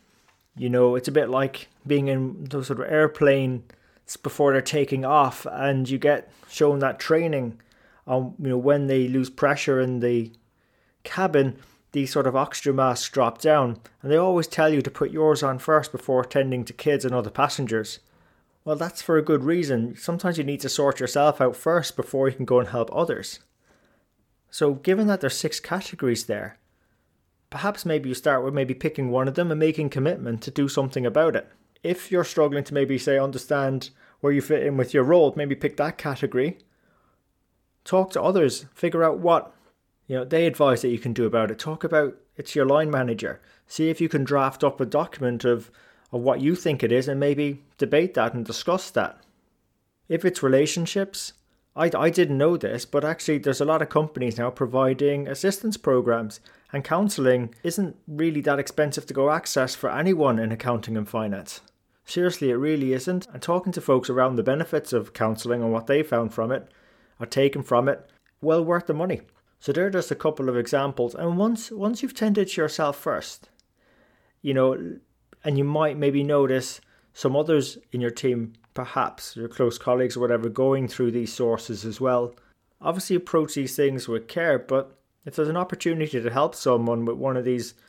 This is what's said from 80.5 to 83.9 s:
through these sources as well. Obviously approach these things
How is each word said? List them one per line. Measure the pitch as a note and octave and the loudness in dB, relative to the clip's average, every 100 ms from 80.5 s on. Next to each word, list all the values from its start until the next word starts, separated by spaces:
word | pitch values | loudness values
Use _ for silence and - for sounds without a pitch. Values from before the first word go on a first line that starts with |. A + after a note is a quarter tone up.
| G#2+ C3 C3+ B2+ | 0 0 2 -2
through | - A#2+ | -2 -2
these | A#2+ A2+ | -2 -4
sources | - A#2+ A2+ - G#2 | -2 -2 -2 -4 -10
as | A2 G#2 | -10 -4
well. | C3 B2 A#2+ - _ _ _ _ | 0 0 -2 -8 _ _ _ _
Obviously | - F3+ - F3+ | -6 -4 -2 -2
approach | F3+ E3 D3+ C#3+ | 0 0 0 -4
these | C3 - | -4 0
things | C#3 | 0